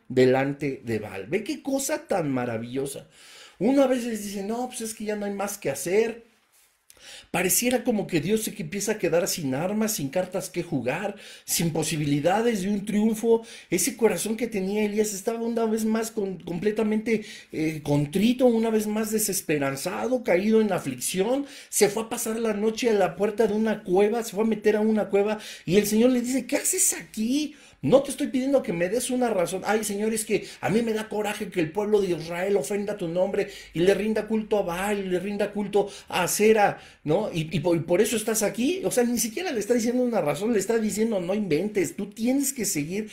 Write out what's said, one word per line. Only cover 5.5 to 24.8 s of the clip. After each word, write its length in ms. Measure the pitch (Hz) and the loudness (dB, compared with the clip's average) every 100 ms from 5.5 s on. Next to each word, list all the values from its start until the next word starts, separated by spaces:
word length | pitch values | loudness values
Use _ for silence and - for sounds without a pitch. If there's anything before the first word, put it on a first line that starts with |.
| - | -4
que 100 | - | -6
hacer". 640 | - 170 202 226 226 - _ _ _ _ _ _ - - - - | -4 0 2 2 -4 -16 _ _ _ _ _ _ -20 -20 -20 -6
Pareciera 500 | 170 185 - 247 247 | -2 0 2 2 2
como 240 | 254 214 180 | 0 -2 0
que 140 | 165 | -2
Dios 220 | 151 220 | 2 0
se 120 | 214 | -2
que 80 | - | -8
empieza 300 | 156 202 202 | -8 -6 -4
a 60 | 214 | -2
quedar 280 | 170 165 185 | 2 2 0
sin 280 | - 139 | -2 -2
armas, 400 | 131 180 214 214 | -2 -2 0 -2
sin 140 | - 139 | -2 -2
cartas 420 | 180 185 190 - | -2 -2 -6 -6
que 120 | 170 | -8
jugar, 540 | 165 139 113 160 202 202 - - | -4 -4 -2 -2 -4 -8 -18 -18
sin 280 | - - 170 | -6 -2 0
posibilidades 880 | 156 151 156 147 143 156 202 240 214 | 0 -2 -2 0 2 2 2 2 0
de 60 | 190 | -2
un 160 | 208 | -2
triunfo. 580 | 202 202 220 220 233 226 226 - - | 0 2 2 2 2 2 0 -20 -4
Ese 260 | 170 - - | -2 -2 2
corazón 400 | 214 175 208 220 | 2 2 -4 -4
que 100 | 233 | -4
tenía 380 | 202 190 208 | -2 -2 0
Elías 280 | 208 208 214 | 0 0 -2
estaba 280 | 196 226 226 | -2 -4 -2
una 240 | 233 226 | -2 0
vez 200 | 226 214 | 0 0
más 260 | 220 220 220 | 0 0 -2
con, 260 | - 196 175 | -4 -4 -6
completamente, 840 | 170 170 202 208 214 214 220 214 - - - | -8 -2 0 0 0 0 0 -2 -2 -16 -10
eh, 300 | - 156 156 | -4 -2 -2
contrito, 640 | 143 147 147 190 226 247 254 | 0 2 2 2 2 4 4
una 240 | 226 226 | 4 2
vez 160 | 220 214 | 0 0
más 240 | 214 214 | -2 -2
desesperanzado, 1120 | 220 208 180 - 151 139 139 180 202 226 254 | -2 -2 -2 -2 0 0 -2 -6 -4 -2 -2
caído 380 | 247 180 214 220 | 2 2 6 4
en 120 | 214 | 4
aflicción. 760 | 175 - 123 - 180 208 269 277 - - | 0 -4 -6 -4 0 0 0 -2 -12 -8
Se 180 | - - | 2 2
fue 160 | - | 2
a 40 | 220 | -4
pasar 300 | 240 220 226 | -6 -4 -2
la 140 | 226 | -2
noche 380 | 202 220 220 240 | 0 -2 0 2
a 40 | |
la 220 | 208 175 165 | 4 2 2
puerta 320 | 214 208 220 | -2 2 2
de 60 | |
una 280 | 208 220 208 | 2 0 -2
cueva, 400 | - 185 208 233 | 2 4 4 2
se 100 | 226 | -4
fue 120 | 185 | -2
a 20 | 226 | 0
meter 300 | 214 214 | 2 2
a 40 | 208 | 4